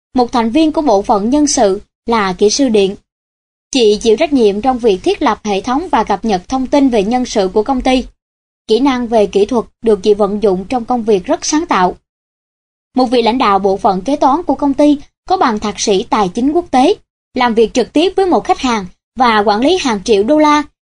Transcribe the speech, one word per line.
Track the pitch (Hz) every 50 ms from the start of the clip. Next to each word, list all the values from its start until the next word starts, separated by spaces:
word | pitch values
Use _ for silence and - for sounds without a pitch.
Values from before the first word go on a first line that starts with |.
| _ _ -
Một | 254 466 466
thành | - 240 226 233
viên | 220 302 330 311
của | 302 330
bộ | 294 285 214 196
phận | - - 233 202 196 233
nhân | 254 302 302 285
sự | - 277 233 196 190 208 - _ _ _ -
là | - 233 226 202 190 180
kỹ | - 208 208
sư | - - 285 254
điện. | 214 208 196 190 202 - _ _ _ _ _ _ _ _ _ _ _ _ _ -
Chị | - 269 233 208 214 202
chịu | - 226 214 226
trách | 320 320 294
nhiệm | 262 226 208 196 208
trong | 214 269 262 240
việc | 226 233 190 185 -
thiết | 320 392 -
lập | 320 247 214 - -
hệ | 214 202 190
thống | 196 - 247 285 359 349
và | - 247 214
cập | - 208 190 -
nhật | 220 202 185 180 -
thông | 262 262 262 247
tin | - 285 277 269
về | 233 220 185
nhân | 208 247 247 254
sự | 233 - 220 190 185 185
của | 220 214
công | - 269 254
ty. | - 269 262 262 226 - _ _ _ _ _ _ _ _ _ _ _ -
Kỹ | 220 233
năng | 262 285 262 247 247 220
về | 233 226 202
kỹ | 190 - 196 202
thuật | 208 262 233 202 - _ _
được | - 226 214 196 180
chị | 214 208
vận | 202 214 190 202 208 202
dụng | 208 185 180 190 -
trong | 269 247 233
công | - 247 247 220
việc | 220 220 190 190
rất | - 311 349 -
sáng | - 311 311 339
tạo. | - 277 196 180 180 - - _ _ _ _ _ _ _ _ _ _ _ _ _ _ _ _ _ _ -
Một | 254 254
vị | 233 247 240
lãnh | 226 220 226 269
đạo | 269 208 196 196
bộ | 196 202 190 202
phận | - 226 190 185
kế | 185 262 285
toán | 294 349 269 262 330 349
của | - 269
công | - 294 277 269
ty | - 294 294 294 285 - - _ _ - -
có | 359 392
bằng | 370 262 214 208
thạc | - 208 196 -
sĩ | - 226 202 185 233 -
tài | 277 226 202 180
chính | 180 240 240 277
quốc | 311 349 349 -
tế, | - 254 254 330 427 - _ _ _ _ _ _ -
làm | 254 247 240 220
việc | 214 226 214 -
trực | 254 214 - -
tiếp | 294 330 381 370
với | - 381
một | 370 311 208 196
khách | - - -
hàng | - 254 233 214 185 180 - _ _ _ - -
và | 254 240 220 214
quản | 202 220 202 208
lý | 247 294 370 370
hàng | - 277 220 202 180
triệu | - 226 196 202
đô | 226 302 302
la, | 302 302 294 302 294 - _ _ _ _ _